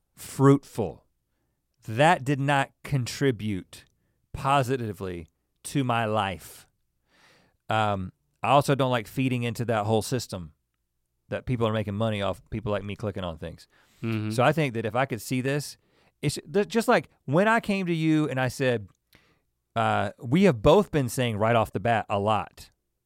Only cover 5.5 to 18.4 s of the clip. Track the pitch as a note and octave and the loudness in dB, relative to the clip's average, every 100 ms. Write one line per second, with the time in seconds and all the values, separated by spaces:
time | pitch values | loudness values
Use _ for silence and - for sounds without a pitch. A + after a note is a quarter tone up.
5.5 | _ - C#3+ B2+ A#2 A2 G#2+ G2 F#2 - | _ -8 -4 0 0 0 0 -2 -6 -12
6.5 | - - _ _ _ _ _ _ _ _ | -20 -20 _ _ _ _ _ _ _ _
7.5 | _ - A2 G#2+ G2 F#2 - _ _ G#2+ | _ -4 -2 0 -2 -6 -12 _ _ 2
8.5 | C#3+ C#3+ C3+ C3 B2 G#2+ - C3 B2 A#2+ | 4 4 2 0 -2 -4 -2 -2 -2 -4
9.5 | A2 A2+ A2 G#2 A2 - B2 - F#2+ D#2+ | -4 -2 0 2 0 0 -4 -6 -10 -12
10.5 | - _ _ _ _ _ _ - G#2 - | -18 _ _ _ _ _ _ -10 -8 -4
11.5 | A#2+ A2+ A2 G#2 G2+ A2+ G#2 G2 F#2 - | 0 0 0 -2 -2 -2 -2 -4 -6 -8
12.5 | A2+ G#2 G#2 G2+ G2 G#2+ G2 F2+ D#2 E2 | -8 -4 -4 -6 -8 -8 -6 -8 -8 -12
13.5 | - - _ _ _ A2+ A2 G#2+ A2+ B2+ | -14 -20 _ _ _ -4 -4 -2 2 2
14.5 | D3+ C#3+ A2+ A2 A2+ C3+ A2+ - C3 B2+ | 2 -2 -2 -4 -2 -2 -4 -6 -4 -2
15.5 | C#3+ - - _ _ _ _ D3 - - | -4 -6 -14 _ _ _ _ -6 -6 -4
16.5 | F3 G3+ A3+ A3 G3+ - _ - D#3 G#3 | -2 0 0 2 2 0 _ 0 2 4
17.5 | A3+ A3 G3 F3+ E3 D#3+ D#3 D3+ C3 | 2 0 -2 -2 0 2 2 2 0